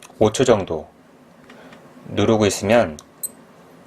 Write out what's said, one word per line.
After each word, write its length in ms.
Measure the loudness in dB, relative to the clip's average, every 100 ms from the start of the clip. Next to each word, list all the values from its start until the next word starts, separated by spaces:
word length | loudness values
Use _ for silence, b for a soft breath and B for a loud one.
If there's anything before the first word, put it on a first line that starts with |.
| -20 0
오 120 | 0
초 140 | 2 2
정도 420 | 2 0 -8 -10 _ _ _ -20 -20 B B B B -20 -20 -8
누르고 380 | -2 0 2 2
있으면 520 | 0 0 0 0 -6 -20 -16 -16 -16 -20 -20 -20 -20